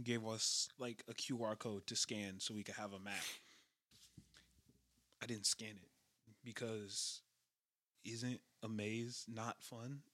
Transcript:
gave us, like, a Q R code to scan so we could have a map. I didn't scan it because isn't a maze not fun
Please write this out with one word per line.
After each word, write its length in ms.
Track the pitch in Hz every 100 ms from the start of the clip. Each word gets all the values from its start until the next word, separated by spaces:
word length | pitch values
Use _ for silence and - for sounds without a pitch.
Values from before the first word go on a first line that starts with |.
gave 240 | 120 117 110
us, 420 | 110 - - - -
like, 240 | 123 113 -
a 40 |
Q 280 | 110 - 123
R 120 | 110 107
code 300 | 117 101 -
to 80 | 117
scan 400 | - 110 101 95
so 160 | -
we 80 | 107
could 140 | 101 113
have 180 | 104
a 60 | 98
map. 140 | 101 98 78 - - - - _ _ - - - - - - - - - _ _ _ -
I 40 | 117
didn't 200 | 110 95
scan 240 | - 107
it 200 | 101 87 _ _ _ 113 110
because 760 | 123 - 117 110 101 98 - - - _ _ _ _ _ _ _
isn't 360 | - 113 123 123 - -
a 60 | 110
maze 560 | 107 104 113 117 123 -
not 280 | 113 113 -
fun 380 | - 120 123 139 -